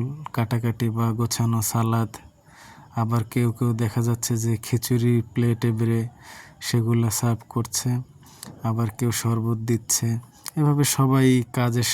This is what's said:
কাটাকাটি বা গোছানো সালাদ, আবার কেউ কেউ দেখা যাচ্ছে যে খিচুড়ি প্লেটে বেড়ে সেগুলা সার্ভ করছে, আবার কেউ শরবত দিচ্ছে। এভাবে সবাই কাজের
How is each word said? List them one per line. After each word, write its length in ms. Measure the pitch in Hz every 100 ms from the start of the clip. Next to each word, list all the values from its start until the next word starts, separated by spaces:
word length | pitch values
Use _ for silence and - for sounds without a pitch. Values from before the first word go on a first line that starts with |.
| 123 147 151
কাটাকাটি 540 | - 110 120 117 110 117
বা 160 | 113 117
গোছানো 500 | 110 117 - 117 113
সালাদ, 540 | 107 117 113 117 107 - - _ - - - - - 117
আবার 280 | 110 117
কেউ 280 | 110 127 120
কেউ 200 | 117 120
দেখা 280 | 113 113 123
যাচ্ছে 340 | 117 117 - 113
যে 200 | 113 110
খিচুড়ি 640 | - 120 - 123 120 120 113
প্লেটে 400 | - 120 117 120
বেড়ে 360 | 110 117 117 117 - - - - -
সেগুলা 500 | - 120 113 117 113
সার্ভ 300 | - 120 110 -
করছে, 420 | 117 113 - 127 123 - - - - - -
আবার 260 | 117 113 113 -
কেউ 120 | 120
শরবত 460 | 110 117 113 113 113
দিচ্ছে। 600 | 113 113 - - 117 117 - - - -
এভাবে 280 | 151 143
সবাই 600 | 139 - 131 135 131 127 117
কাজের 360 | 127 123 120 117